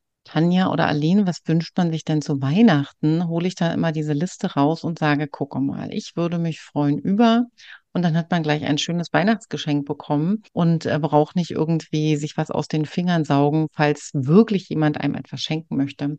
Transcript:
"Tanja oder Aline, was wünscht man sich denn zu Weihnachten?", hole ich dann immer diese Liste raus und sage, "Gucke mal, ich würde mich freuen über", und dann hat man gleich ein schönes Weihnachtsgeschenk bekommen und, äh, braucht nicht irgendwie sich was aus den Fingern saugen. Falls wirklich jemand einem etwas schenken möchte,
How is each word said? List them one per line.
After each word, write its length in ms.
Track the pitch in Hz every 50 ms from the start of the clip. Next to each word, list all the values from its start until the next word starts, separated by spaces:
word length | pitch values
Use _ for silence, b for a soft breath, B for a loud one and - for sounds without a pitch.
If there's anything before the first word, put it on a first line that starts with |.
| _ _ _ _ _
"Tanja 480 | - - 156 165 175 180 185 185 -
oder 160 | - 156 165 175
Aline, 400 | 156 147 147 160 185 208 208 180
was 140 | 160 - -
wünscht 320 | - 160 170 160 - - -
man 140 | 180 170
sich 120 | 160 156 -
denn 160 | - 156 151
zu 200 | 143 - 151 139
Weihnachten?", 840 | 135 135 151 202 233 220 165 143 139 - - _ - 151 160 165 180 165
hole 200 | 165 170 170 185
ich 80 | 185
dann 180 | - 175 165 170
immer 180 | - 170 165
diese 220 | 151 160 151 151 151
Liste 400 | 143 170 185 - - - 180 -
raus 300 | 147 139 147 165 - -
und 160 | 160 170 -
sage, 280 | 160 151 147 143 151 147
"Gucke 320 | - - 143 139 - 139
mal, 340 | 135 139 - - - - -
ich 220 | 214 - - -
würde 220 | 165 170 170 170 170
mich 220 | 170 165 156 -
freuen 360 | - - - 143 147 143 147 143
über", 460 | - - 196 208 240 226 226 233 240 240 _ B B B B B B B -
und 80 | 180 175
dann 120 | 175 156 170
hat 140 | 165 -
man 120 | 180 170 160
gleich 200 | 151 147 151 -
ein 120 | - 147 147
schönes 360 | - - 170 175 170 - -
Weihnachtsgeschenk 720 | 151 170 214 226 - - - - 147 - 156 147 143 143
bekommen 580 | - 151 - - - 151 147 156 175 208 220 - _ -
und, 320 | - 175 165 165 160 -
äh, 140 | - 110 156
braucht 360 | 151 151 151 147 151 - -
nicht 160 | 180 170 -
irgendwie 640 | - - 156 156 165 160 - - - 156 151 156 156 147
sich 200 | 151 151 - -
was 140 | 156 -
aus 160 | - - 147 -
den 180 | - 156 151
Fingern 380 | - - - 175 180 180 165 151
saugen. 420 | - 147 139 143 147 151 156 156 151 -
Falls 380 | - 151 147 147 - - - -
wirklich 560 | 147 131 135 160 202 226 226 214 185 - -
jemand 300 | 160 156 156 151 151 -
einem 140 | - 143 -
etwas 260 | - - - - 135
schenken 360 | - - 160 160 160 - 156 139
möchte, 400 | 139 139 - - 147 143 151